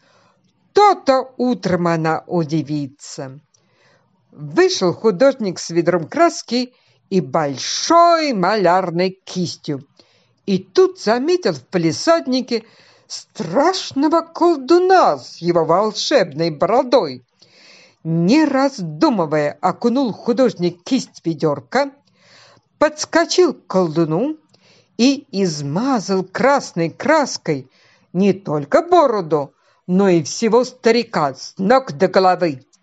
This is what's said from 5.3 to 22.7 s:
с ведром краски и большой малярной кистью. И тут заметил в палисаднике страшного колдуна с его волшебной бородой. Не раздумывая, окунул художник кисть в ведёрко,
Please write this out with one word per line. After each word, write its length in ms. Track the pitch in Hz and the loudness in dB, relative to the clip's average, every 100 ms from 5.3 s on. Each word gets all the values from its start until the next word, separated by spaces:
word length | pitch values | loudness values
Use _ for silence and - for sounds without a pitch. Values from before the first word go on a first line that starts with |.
| 269 202 160 | 2 -4 -6
с 120 | - | -6
ведром 360 | 170 165 180 156 | -2 2 2 0
краски 680 | 294 339 - - 240 247 _ _ _ - | 0 0 0 -4 -4 -4 _ _ _ -4
и 140 | 190 | -2
большой 1120 | 135 165 147 127 - - - 339 339 330 302 | -2 -2 -2 -6 -8 -4 2 4 6 4 0
малярной 840 | 214 175 220 170 185 175 165 185 190 | 0 0 2 2 2 0 -2 -4 -6
кистью. 600 | - 185 156 - - 139 - _ _ _ _ _ | -12 -6 -6 -8 -10 -10 -12 _ _ _ _ _
И 140 | - 185 | -4 -4
тут 420 | - - 370 - | 0 2 2 2
заметил 520 | 202 240 294 359 220 | -2 0 0 0 -2
в 100 | 147 | -6
палисаднике 1000 | - 180 165 - 320 330 262 254 247 226 - _ _ _ - | -4 -2 -2 0 0 0 0 -4 -4 -6 -8 _ _ _ -18
страшного 1120 | - - - 175 208 330 381 - 269 302 330 | -18 -14 -12 -4 0 0 0 -6 -2 0 0
колдуна 960 | 330 - 339 302 254 349 370 370 233 139 | -2 0 0 0 2 2 6 4 4 0
с 220 | - - | -6 -8
его 260 | 170 170 | -2 0
волшебной 840 | 156 175 214 - - 285 170 139 165 | 2 2 0 -2 0 0 0 -2 -4
бородой. 760 | 143 180 240 254 254 160 123 _ _ _ _ _ - _ _ | -2 0 0 2 0 0 -6 _ _ _ _ _ -20 _ _
Не 400 | 160 165 175 302 | -4 0 2 4
раздумывая, 1120 | 302 269 277 277 170 151 302 214 156 151 147 - | 4 2 -2 -2 -10 -2 0 0 0 0 -2 -2
окунул 500 | - - 240 247 254 | -4 -2 -2 0 -2
художник 720 | - - 240 247 - 175 170 | -4 -4 0 0 0 -4 -4
кисть 380 | - 262 - - | -4 -4 -4 -10
в 40 | 170 | -8
ведёрко, 640 | 151 156 139 - 247 285 - _ _ _ - - _ _ | -2 -2 -4 -4 -2 -2 -6 _ _ _ -20 -20 _ _